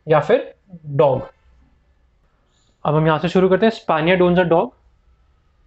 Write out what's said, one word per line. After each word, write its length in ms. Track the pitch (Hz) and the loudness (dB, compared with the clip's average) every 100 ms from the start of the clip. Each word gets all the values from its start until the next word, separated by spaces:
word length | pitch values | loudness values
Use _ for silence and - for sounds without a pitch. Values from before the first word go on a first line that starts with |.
| 151 | -2
या 120 | 156 | 0
फिर 340 | - 262 - - _ 175 151 | 2 -2 -2 -18 _ -20 -6
डॉग। 440 | 139 143 120 - _ _ _ _ _ _ _ _ _ _ _ _ _ _ _ | 0 0 0 -8 _ _ _ _ _ _ _ _ _ _ _ _ _ _ _
अब 100 | - | -4
हम 120 | 151 160 | 0 0
यहाँ 120 | 151 | 0
से 100 | 170 | -2
शुरू 200 | 185 185 | 0 2
करते 180 | 185 220 | 2 0
हैं। 60 | |
Spaniard 500 | - - 160 160 185 | -2 -4 -2 0 2
owns 220 | 180 175 | 2 2
a 80 | 175 | 2
dog, 180 | 170 247 - _ _ _ _ _ _ _ _ | 0 -2 -8 _ _ _ _ _ _ _ _